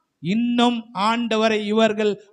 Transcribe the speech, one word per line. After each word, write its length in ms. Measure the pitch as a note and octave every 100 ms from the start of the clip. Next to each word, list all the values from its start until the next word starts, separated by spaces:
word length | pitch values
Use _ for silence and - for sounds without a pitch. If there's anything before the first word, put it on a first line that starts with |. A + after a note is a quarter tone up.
| _ _
இன்னும் 760 | F3 A3 A#3+ A#3+ A#3+ A#3+ A3
ஆண்டவரை 680 | F#3 G#3 A#3 A#3 A3 A3 G#3+
இவர்கள் 600 | G#3 A3 A3 G#3+ G#3 G3+ -